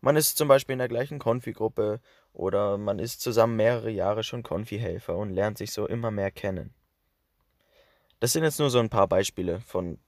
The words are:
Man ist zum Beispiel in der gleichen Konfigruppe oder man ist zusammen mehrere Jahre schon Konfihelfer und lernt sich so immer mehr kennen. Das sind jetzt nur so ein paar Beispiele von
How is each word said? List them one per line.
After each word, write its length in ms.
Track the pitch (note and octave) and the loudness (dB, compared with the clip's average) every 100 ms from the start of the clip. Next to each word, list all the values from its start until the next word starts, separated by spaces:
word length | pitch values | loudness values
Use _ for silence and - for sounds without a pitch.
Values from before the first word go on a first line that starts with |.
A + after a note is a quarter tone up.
Man 160 | C3 D3+ | 4 2
ist 220 | D3+ - | 2 0
zum 100 | D3+ | 4
Beispiel 260 | C#3 - | 4 4
in 40 | C3 | -4
der 100 | B2+ | -2
gleichen 300 | B2 C#3 D3 | -2 -4 -4
Konfigruppe 800 | A#2 A#2+ A#2 - A2 - G#2+ G#2+ _ _ _ | -2 -2 -2 -4 -4 0 -2 -2 _ _ _
oder 460 | - F#2 G2 G2+ G2+ | -6 -2 2 0 0
man 200 | G#2 G2+ | -2 -4
ist 220 | A#2 - | -4 -6
zusammen 360 | - A2+ A2+ A2+ | -2 4 4 4
mehrere 340 | A2 A#2+ A2+ | 2 2 -2
Jahre 320 | G#2 F2+ G#2+ | -2 0 0
schon 200 | A2+ B2 | -4 -8
Konfihelfer 720 | A#2 F2 A2+ G#2 G#2+ F2 - | -6 -8 -6 -6 -6 -6 -6
und 140 | F2 G#2 | -6 -4
lernt 300 | F#2 G#2 G#2 | -2 -2 -2
sich 140 | G2+ | -8
so 140 | - G#2 | -6 -4
immer 240 | A#2 A#2 | -4 -4
mehr 200 | G#2 G2 | -2 -4
kennen. 420 | - G2+ F#2+ - _ _ _ _ _ _ _ _ _ _ _ _ _ _ _ | -4 -6 -6 -10 _ _ _ _ _ _ _ _ _ _ _ _ _ _ _
Das 140 | B2 | 0
sind 120 | E3 | 2
jetzt 160 | D#3+ - | 2 2
nur 100 | D3 | 4
so 80 | B2 | 4
ein 100 | A2+ | 4
paar 200 | G2 G2 | 4 4
Beispiele 520 | F#2+ G2 - F2+ F2 | 4 2 -2 -4 -4
von 380 | - F2+ F2+ D2+ | -4 -6 -4 -8